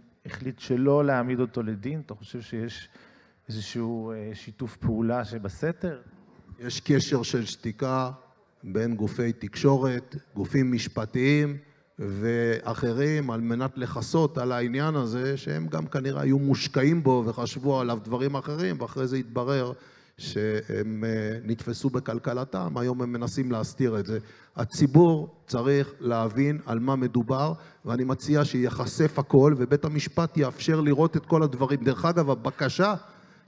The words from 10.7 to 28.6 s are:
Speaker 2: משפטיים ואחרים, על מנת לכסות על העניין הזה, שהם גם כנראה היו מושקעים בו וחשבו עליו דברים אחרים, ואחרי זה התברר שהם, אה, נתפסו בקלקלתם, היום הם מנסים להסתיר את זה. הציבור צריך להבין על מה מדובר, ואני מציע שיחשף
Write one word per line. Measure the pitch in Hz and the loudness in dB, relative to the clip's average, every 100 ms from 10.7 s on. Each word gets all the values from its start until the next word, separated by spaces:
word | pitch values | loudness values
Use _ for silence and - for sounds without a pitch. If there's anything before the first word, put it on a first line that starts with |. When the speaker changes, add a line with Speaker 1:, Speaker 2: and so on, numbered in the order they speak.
Speaker 2:
משפטיים | 120 - 120 110 127 135 147 147 143 - _ _ - | 0 -2 -6 -2 2 4 4 2 -4 -14 _ _ -8
ואחרים, | 101 98 113 120 117 113 117 110 123 117 151 151 131 | -6 -2 0 2 2 0 -4 -2 -2 0 2 0 0
על | 113 | -2
מנת | 117 117 131 131 | -2 -2 -2 -4
לכסות | 117 120 - 165 151 135 | -6 -6 -2 2 2 0
על | 123 | -2
העניין | 120 120 135 156 | 0 0 0 0
הזה, | 147 117 123 135 135 | 0 -2 -2 -2 -4
שהם | - 80 80 | -4 -4 -4
גם | 80 80 | -4 -4
כנראה | 143 135 135 | -4 -4 0
היו | - 139 | 2 2
מושקעים | 139 131 - 135 139 170 | 4 2 0 2 4 4
בו | 135 127 117 | 4 4 2
וחשבו | 117 117 131 139 131 | -2 -6 -2 -2 0
עליו | 123 113 | 0 -4
דברים | 107 123 139 139 | -4 -4 -2 -4
אחרים, | 147 151 180 143 | -6 -4 -4 -4
ואחרי | 117 135 127 | -6 -4 -2
זה | 131 | -2
התברר | 117 123 123 135 123 127 - - _ - | -4 -2 0 0 -2 -8 -18 -20 _ -14
שהם, | - 104 107 107 107 104 107 107 | -6 -2 -2 -2 -2 -4 -4 -4
אה, | 113 110 107 113 | -2 -2 -4 -4
נתפסו | 110 113 120 113 135 | -6 -6 -6 -4 -2
בקלקלתם, | 123 - 117 - 123 131 190 175 127 | -2 -4 -4 -4 -4 -4 -6 -4 -2
היום | 123 127 | -2 -2
הם | 120 | -4
מנסים | 120 120 139 127 | -4 -4 -4 -2
להסתיר | 113 107 - 123 107 | -4 -4 -2 0 0
את | 95 | -4
זה. | 110 - - - - | -6 -8 -18 -12 -8
הציבור | 107 156 143 151 170 156 151 - - | -4 2 6 8 8 6 -2 -12 -4
צריך | 120 131 143 135 - | 0 2 2 0 -4
להבין | 123 113 110 117 143 151 127 | -2 0 0 2 0 0 -4
על | 117 | -2
מה | 127 135 | 0 0
מדובר, | 120 123 117 131 156 160 - - | 0 0 0 0 -2 -4 -12 -12
ואני | - 120 | -4 -2
מציע | 127 131 147 147 | -2 -2 2 2
שיחשף | 143 127 | 4 2